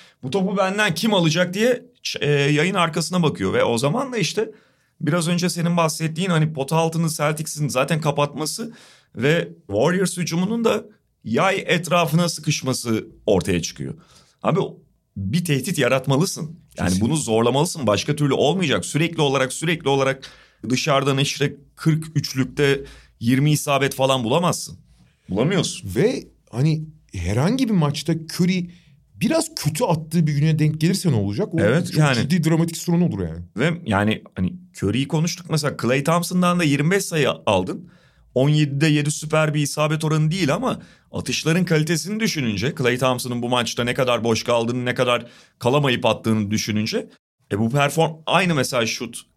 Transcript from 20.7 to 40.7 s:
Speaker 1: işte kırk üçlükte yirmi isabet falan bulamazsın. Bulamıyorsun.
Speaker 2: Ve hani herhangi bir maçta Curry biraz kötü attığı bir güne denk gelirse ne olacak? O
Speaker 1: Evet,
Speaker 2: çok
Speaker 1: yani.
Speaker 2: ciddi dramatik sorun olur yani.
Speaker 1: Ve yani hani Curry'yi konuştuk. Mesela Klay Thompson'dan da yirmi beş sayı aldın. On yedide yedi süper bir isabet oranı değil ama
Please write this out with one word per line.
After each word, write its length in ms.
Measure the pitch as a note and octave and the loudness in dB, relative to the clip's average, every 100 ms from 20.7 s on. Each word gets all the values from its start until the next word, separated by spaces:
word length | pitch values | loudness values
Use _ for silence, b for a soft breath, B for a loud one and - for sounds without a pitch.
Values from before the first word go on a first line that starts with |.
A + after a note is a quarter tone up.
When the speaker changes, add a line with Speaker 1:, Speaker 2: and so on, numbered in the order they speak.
| B2+ - C#3 C#3 C3+ | -2 2 2 2 0
Speaker 1:
işte 380 | C#3+ - C#3+ - - - | 0 -2 -4 -4 -20 -4
kırk 300 | D#3+ D#3 - D3 | 0 0 0 -4
üçlükte 640 | - C3 - - C#3+ C#3 C#3 B B - | -2 -2 -2 0 0 0 -4 B B -4
yirmi 320 | A#2 C3 D3 | 0 2 4
isabet 440 | D3 D3 C#3 C3+ C3 | 2 0 0 0 2
falan 280 | C3+ C3 | 2 2
bulamazsın. 540 | A2+ D#3 F3 - - - _ b b b - | 2 2 2 -2 -6 -16 _ b b b -6
Bulamıyorsun. 640 | F#2+ C#3+ G3+ - - G2+ F#2+ | -2 0 0 -2 -6 -4 0
Speaker 2:
Ve 320 | G#3+ C4+ - _ _ | 0 0 -8 _ _
hani 320 | A#2 D3+ D#3 D#3 - _ | 0 0 0 -6 -16 _
herhangi 540 | F#2+ E2+ G#2+ D#3+ C4 A#3+ | -6 -2 0 0 0 0
bir 60 | |
maçta 400 | F#3+ D3 - - | 2 0 -2 -4
Curry 560 | E3 D#3+ - F3+ F#3 F3 B B B _ G2+ | -4 -4 -2 0 0 -4 B B B _ -4
biraz 400 | A3+ D#4+ D#4+ - | 0 0 -2 -4
kötü 280 | D3 - | -4 0
attığı 440 | A#3 D#3 D#3 E3+ D3+ | 0 0 0 0 2
bir 60 | |
güne 260 | C#3+ D#3+ D#3 | 2 2 2
denk 220 | D3+ D#3 | 2 2
gelirse 300 | D#3+ G3 F3 | 0 0 0
ne 40 | A#2 | 0
olacak? 380 | G2+ G#2 G#3 | 0 -2 -2
O 60 | D#3+ | 0
Speaker 1:
Evet, 280 | G#2 D3 F3+ | 2 2 0
Speaker 2:
çok 60 | D#3 | 2
Speaker 1:
yani. 180 | D3+ B2+ | 2 2
Speaker 2:
ciddi 340 | D3 F3+ D#3 | 2 2 2
dramatik 280 | D#3+ E3 - | 2 0 -4
sorun 240 | - E3+ | -2 0
olur 200 | F3+ G2 | 0 0
yani. 200 | E2 E2 F2 G2+ | -4 -6 -8 -2
Speaker 1:
Ve 240 | D#3 E3+ - | -2 -2 0
yani 380 | G2 G#2 G#2 - - | 0 2 -2 -6 -6
hani 180 | F2+ - - | -6 -6 -16
Curry'yi 340 | - F#2+ A#2 C3+ | -4 -2 0 0
konuştuk. 420 | D#3+ F3 - - | 0 -2 -4 -4
Mesela 280 | D#3 D3 - | -2 -2 -2
Klay 260 | A#2 C3+ | 0 0
Thompson'dan 560 | C#3+ E3+ E3+ F3+ F3+ F3 | 2 0 0 2 2 2
da 40 | |
yirmi 280 | D#3+ C#3 D#3 | 2 2 2
beş 140 | G3 F#3+ | 0 0
sayı 240 | E3 A#2+ - - | 0 0 0 0
aldın. 440 | F#2+ F#2+ F3+ b b b b _ B2 | 2 0 -6 b b b b _ 0
On 140 | C#3 | 2
yedide 380 | D3+ D3 C#3 D#3+ | 4 2 2 2
yedi 240 | D3+ D3 | 2 0
süper 420 | - D#3 D#3 D#3 | -4 -2 0 2
bir 80 | D3 | 0
isabet 420 | C#3+ - D3+ D#3 | -2 0 0 0
oranı 280 | D#3 D#3 D#3 | 0 2 2
değil 220 | F#3+ D3 | 2 0
ama 260 | F3 B3+ | 0 -2